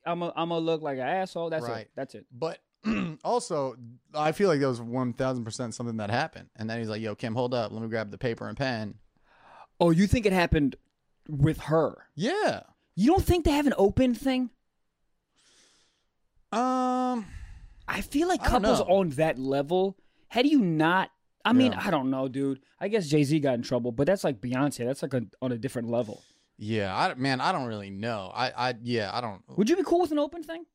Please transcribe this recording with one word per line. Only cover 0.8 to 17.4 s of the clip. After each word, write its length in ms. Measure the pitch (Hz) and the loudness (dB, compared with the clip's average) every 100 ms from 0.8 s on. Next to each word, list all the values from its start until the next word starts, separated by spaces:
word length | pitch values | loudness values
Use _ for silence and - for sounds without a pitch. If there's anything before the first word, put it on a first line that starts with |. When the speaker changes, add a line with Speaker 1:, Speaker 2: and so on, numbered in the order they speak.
Speaker 1:
like 140 | 151 135 | -2 -2
an 80 | 127 | 0
asshole. 440 | 185 190 170 165 | 0 -2 -2 -2
That's 120 | 160 | -2
Speaker 2:
Right. 180 | 120 113 | -4 -8
Speaker 1:
it. 80 | 104 | -8
That's 220 | - 131 110 | -10 -10 -10
it. 100 | - | -20
Speaker 2:
But 260 | 123 160 170 _ _ | -6 -6 -6 _ _
<clears throat> 400 | 214 214 180 156 | -4 -2 -4 -6
also, 520 | 175 233 233 160 135 120 117 123 _ | -2 -2 -2 -4 -4 -8 -18 -20 _
I 200 | 151 151 | -2 0
feel 160 | 233 202 | 2 2
like 100 | 147 | 4
that 80 | 139 | 2
was 140 | 120 | 0
one 320 | 117 123 127 | -4 -2 -2
thousand 320 | 117 131 127 | -2 -2 -2
percent 320 | 113 - 120 - | -6 -8 -10 -6
something 220 | 120 113 | -6 -4
that 120 | 101 | -2
happened. 380 | 120 160 - 87 - | -2 -2 -8 -20 -10
And 120 | 110 | -6
then 120 | 113 | -6
he's 80 | 110 | -4
like, 120 | 107 | -4
"Yo, 140 | 110 | -6
Kim, 220 | 104 120 110 | -6 -4 -2
hold 180 | 123 | -2
up. 160 | 123 104 | -2 -4
Let 100 | 107 | -6
me 60 | 113 | -4
grab 220 | 110 104 | -4 -6
the 80 | 98 | -6
paper 300 | 123 113 110 | -6 -4 -8
and 80 | 104 | -4
pen." 380 | 135 117 104 104 _ _ _ _ - - - _ | -4 -4 -8 -12 _ _ _ _ -20 -20 -20 _
Speaker 1:
Oh, 120 | 170 | 4
you 180 | 165 202 | 4 4
think 180 | 254 208 | 4 4
it 60 | |
happened 420 | 185 170 160 139 - _ _ _ _ - | 2 4 4 2 -2 _ _ _ _ -10
with 300 | 147 156 156 | 2 2 2
her? 460 | - 160 139 - - - | 2 2 2 -2 -18 -4
Speaker 2:
Yeah. 460 | 214 403 349 98 - _ _ - | -2 0 0 -2 -10 _ _ 0
Speaker 1:
You 160 | 226 | 4
don't 120 | 381 | 4
think 200 | - 349 | 4 2
they 80 | 302 | 4
have 160 | 285 285 | 2 2
an 60 | - | 4
open 340 | 202 226 262 226 | 2 4 2 2
thing? 340 | 269 254 247 _ _ _ _ _ _ _ _ _ _ _ _ _ _ _ _ _ _ _ _ | 0 -2 -2 _ _ _ _ _ _ _ _ _ _ _ _ _ _ _ _ _ _ _ _
Speaker 2:
Um, 760 | 214 254 254 254 254 254 247 190 - | -2 0 0 0 0 -2 -4 -6 -14